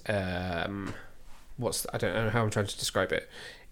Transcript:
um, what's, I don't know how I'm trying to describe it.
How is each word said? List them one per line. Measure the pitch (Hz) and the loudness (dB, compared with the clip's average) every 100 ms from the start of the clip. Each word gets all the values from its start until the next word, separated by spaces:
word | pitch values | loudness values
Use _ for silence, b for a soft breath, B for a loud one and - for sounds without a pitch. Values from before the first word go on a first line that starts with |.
| - | 0
um, | 101 92 90 92 82 92 101 98 b b b b b b - | 2 2 0 0 0 0 -2 -4 b b b b b b -2
what's, | 117 - - | 0 0 -2
I | 117 | 0
don't | 104 | 2
know | 107 110 | 2 4
how | 113 | 4
I'm | 110 | 4
trying | 107 101 | 4 0
to | - | 0
describe | - 101 92 | 0 2 4
it. | - - B B B B | 2 0 B B B B